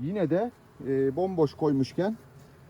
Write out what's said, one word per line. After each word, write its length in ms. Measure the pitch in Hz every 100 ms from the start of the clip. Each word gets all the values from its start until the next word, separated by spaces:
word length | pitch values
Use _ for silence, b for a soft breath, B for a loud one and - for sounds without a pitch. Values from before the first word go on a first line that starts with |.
yine 280 | 139 208 160
de, 220 | 170 240 - - - 135
e, 280 | 135 135 135
bomboş 380 | 190 180 147
koymuşken 640 | - 156 135 131 - 190 226 - - B B